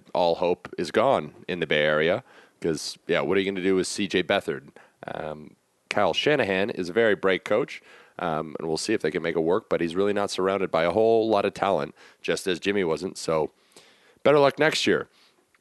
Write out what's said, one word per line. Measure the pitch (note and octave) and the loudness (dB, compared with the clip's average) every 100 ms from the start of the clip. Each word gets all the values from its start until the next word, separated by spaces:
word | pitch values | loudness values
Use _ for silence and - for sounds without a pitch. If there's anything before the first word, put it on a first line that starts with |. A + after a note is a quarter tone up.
| - | -4
all | - F2 E2 | 0 0 2
hope | F2 F2+ - - | 0 -2 -6 -8
is | E2 | -2
gone | G#2+ B2+ B2 D2+ - - | 2 2 2 -2 -12 -8
in | F2+ | -6
the | D#2 | 0
Bay | D#2 | 2
Area, | D2+ D2+ D#2+ G#2+ - - - _ | 2 2 2 0 -4 -20 -20 _
'cause, | F2 D2+ - - - | -4 -4 -6 -12 -2
yeah, | E2 | 0
what | C#2+ F#2+ | 2 0
are | |
you | G2 | 0
gonna | G2 | -2
do | F2+ F#2 | 0 0
with | F2 | 0
C | - G2 | -4 -2
J | F#2 | -2
Beathard? | F2 G2 - C#2 C#2 - - _ - | 0 -2 -2 -8 -10 -20 -20 _ -12
Um, | - D#2 D2+ D2+ _ _ _ _ | -10 -10 -12 -14 _ _ _ _
Kyle | - F#2+ | 0 0
Shanahan | D#2+ C#3+ D3 G2 F#2+ G#2 | 2 0 2 2 0 -2
is | - F2 | -4 -2
a | |
very | A2+ A2+ G2 | 2 2 2
bright | F#2+ F#2 | 0 0
coach, | - G#2+ D3 - - - - - | 0 -2 -2 -10 -20 -20 -20 -8
um, | F2 D#2 D#2+ - | -4 -4 -6 -8
and | E2 | -4
we'll | D#2+ | -4
see | - | -2
if | G#2+ | -2
they | D#2 | -2
can | E2 | -2
make | E2 E2 | -2 0
it | |
work, | D#2+ G2+ - | 0 0 0
but | E2 | -2
he's | E2+ E2+ | 0 0
really | G2+ | 0
not | G2+ G2+ | 0 -2
surrounded | - F#2+ G2 F#2 | -2 0 0 0
by | E2 | 0
a | E2+ | 2
whole | F#2 A2+ A2+ A2 | 2 4 4 4
lot | G2+ | 2
of | G2+ - | 2 -2
talent, | G2 F2 C#2+ - - _ | 0 0 -2 -10 -20 _
just | - E2 F#2+ | -4 -2 -2
as | E2+ | -2
Jimmy | F#2+ G2+ | -2 0
wasn't, | F2 D#2 F2+ - | 0 -2 -6 -8
so | - D#2+ D2+ - _ - - _ _ _ | -2 -2 -2 -6 _ -20 -20 _ _ _
better | - D3 | 4 6
luck | C#3 C#3 | 4 4
next | D3+ - - | 2 2 2
year. | E2+ - _ _ _ _ _ | 0 -2 _ _ _ _ _